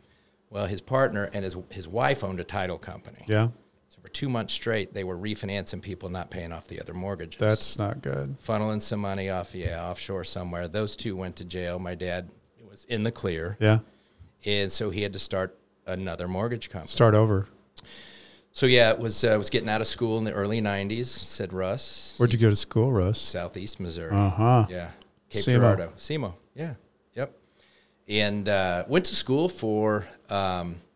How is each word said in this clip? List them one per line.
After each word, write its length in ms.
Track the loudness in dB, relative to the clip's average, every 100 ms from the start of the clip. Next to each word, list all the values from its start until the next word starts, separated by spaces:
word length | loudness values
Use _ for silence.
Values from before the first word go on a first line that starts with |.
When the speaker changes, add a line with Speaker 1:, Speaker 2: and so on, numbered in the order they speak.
| _ _ _ _ _
Speaker 1:
well, 160 | -4 -4
his 140 | -4
partner 500 | -2 0 2 0 -4
and 120 | -4
his, 120 | -6 -8 -12
his 160 | -14 -6
wife 380 | -2 0 0
owned 160 | -2 -6
a 40 |
title 340 | -6 -4 -4 -6
company. 460 | -10 -16 -18 -12 0
Speaker 2:
Yeah. 200 | 4 2 0 _ _ _
Speaker 1:
So 80 | -20
for 60 | -10
two 200 | -6 -2
months 240 | -2 -2
straight, 400 | -4 0 -2 -2
they 100 | -6
were 120 | -6 -6
refinancing 640 | -6 -6 -4 -4 -4 -8
people, 260 | -10 -10 -8
not 220 | -8 -8
paying 200 | -10 -10
off 140 | -12 -12
the 140 | -14
other 140 | -10
mortgages. 440 | -8 -8 -8 -10 0
Speaker 2:
That's 400 | 2 2 0 -2
not 220 | -4 -4
good. 340 | -4 -4 -6 -8
Speaker 1:
Funneling 380 | -4 -2 -2 -2
some 200 | -2 -4
money 280 | -4 -4 -4
off, 260 | -4 -6
yeah, 300 | -8 -6 -6 -8
offshore 340 | -8 -6 -6
somewhere. 420 | -6 -8 -6 -6 -4
Those 280 | -4 -4 -4
two 180 | -6
went 220 | -6 -8 -10
to 80 |
jail. 340 | -10 -6 -6 -6
My 160 | -8
dad 360 | -8 -6 -6 -8 _ _ _ -20
was 160 | -18 -6
in 140 | -2
the 100 | -2
clear. 460 | -2 -4 -4 -4 2
Speaker 2:
Yeah. 200 | 6 6 2 _ _ _ -20 _ 0
Speaker 1:
And 260 | 2 2
so 160 | 0 -2
he 120 | -2
had 100 | -4
to 60 | -4
start 380 | -4 -2 -4 -8 _ _ -8
another 400 | -6 -4 -6 -4
mortgage 440 | -2 -2 -4 -8
company. 180 | -12 -4
Speaker 2:
Start 260 | 6 8
over. 340 | 8 6 4 0 -12 _ -16 -14 -20 -20 -20 -20 -20 _
Speaker 1:
So, 120 | 2 6
yeah, 240 | 8 8
it 80 | 6
was, 240 | 0 2
uh, 40 | 4
I 80 | 4
was 140 | 2
getting 180 | 0 0
out 120 | 0
of 60 | 0
school 320 | 0 0 0
in 60 |
the 80 | 0
early 280 | -2 -2 0
nineties. 500 | 0 -2 -2 -4 -4
Said, 420 | -6 -6 -6 -6
"Russ." 600 | -4 -2 -4 -6 -8 -8 2
Speaker 2:
Where'd 140 | 4
you 40 | 6
go 100 | 6
to 60 | 4
school, 360 | 2 2 4
Russ? 280 | 4 2 0
Speaker 1:
Southeast 580 | -2 -4 -6 -8 -8 -6
Missouri. 300 | -8 -8 0
Speaker 2:
Uh-huh. 520 | 4 4 4 6 6 6
Speaker 1:
Yeah. 220 | -2 -10 -14 -20 _ -6
Cape 140 | -2
Speaker 2:
semo. 160 | 4 6
Speaker 1:
Girardeau. 320 | 6 4 -2 -10
semo, 380 | -6 -4 -6 -10 _
yeah. 200 | -10 -10 -10 _ _ _
Yep. 180 | -10 -10 _ _ _ _ _ _ _ -2
And, 400 | 2 2 0 2
uh, 360 | 2 2 0 2
went 160 | 2 2
to 80 |
school 340 | -2 0 2 0
for, 580 | -2 0 2 2 2 -2 -16 -4
um, 480 | -2 0 -2 -4 -10 _